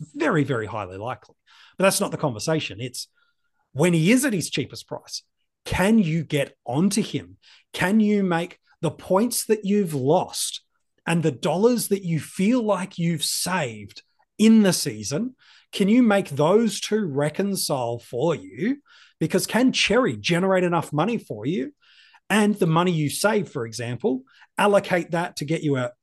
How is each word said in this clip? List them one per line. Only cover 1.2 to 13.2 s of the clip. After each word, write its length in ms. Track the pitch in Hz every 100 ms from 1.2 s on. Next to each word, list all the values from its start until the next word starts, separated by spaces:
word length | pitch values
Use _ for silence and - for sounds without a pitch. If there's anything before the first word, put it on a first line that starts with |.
| _ _ _ _ - -
But 60 |
that's 160 | 190 185
not 80 | 170
the 80 | 151
conversation. 600 | 147 107 - 160 - 101
It's 300 | 123 - - _ _ _ _ _ _
when 220 | 131 175
he 180 | 170 165
is 140 | 254 277
at 80 |
his 160 | 196 -
cheapest 360 | - 113 110 -
price, 360 | - - - _ _ _ _
can 340 | - - 190 226
you 260 | 165 165
get 340 | 135 143 135 _ -
onto 340 | 131 196 214
him? 380 | - 131 87 95 _ - _
Can 280 | - 180 220
you 220 | 208 208
make 360 | 190 170 175 - _ -
the 80 | 160
points 560 | - - 185 240 - -
that 180 | 214
you've 300 | 196 208 180
lost 680 | 147 131 170 127 - - - _ _ _ _ -
and 160 | 170
the 100 | 160
dollars 560 | 120 170 170 233 240 -
that 160 | 196
you 160 | 180 160
feel 420 | - - 196 254
like 360 | 214 185 190 -
you've 260 | 170 165